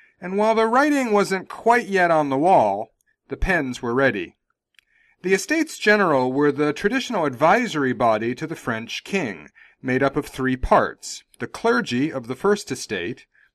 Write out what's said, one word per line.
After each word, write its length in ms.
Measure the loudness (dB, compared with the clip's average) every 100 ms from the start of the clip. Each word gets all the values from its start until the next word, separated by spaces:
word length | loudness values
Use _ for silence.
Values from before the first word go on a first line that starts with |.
| _ _
and 160 | -6 0
while 180 | 2 2
the 120 | 2
writing 440 | 2 2 2 2
wasn't 380 | 2 2 -2 -6
quite 380 | -2 2 2 2
yet 240 | 2 4
on 180 | 2 2
the 80 | 2
wall, 520 | 4 4 4 0 -8 _ _ _ -14
the 100 | -4
pens 440 | -2 0 -2 -6
were 120 | -2
ready. 420 | 2 2 0 -6 -14 _ _ _ _ _ _ _ _
The 120 | -2
Estates 440 | 0 0 -2 -2 -2
General 540 | 2 4 4 2 2
were 200 | 2 2
the 220 | 2 -2
traditional 520 | 0 -2 -2 -4 -2 -2
advisory 680 | 2 4 4 0 -2 -2
body 420 | 2 2 2 -2 -6
to 100 | -8
the 100 | -8
French 480 | -6 -6 -8 -12
king, 460 | -6 -4 -4 -8 -16 _ -20 _
made 220 | -2 0
up 120 | 2 0
of 100 | -6
three 300 | -4 -2 -2
parts, 680 | 2 2 2 -4 -14 -16 _ -14
the 80 | -12
clergy 640 | -4 0 0 -2 -2 -2
of 160 | -4 -10
the 80 | -2
First 360 | 0 0 -4
Estate, 540 | -10 -8 -6 -6 -8 -16 _ _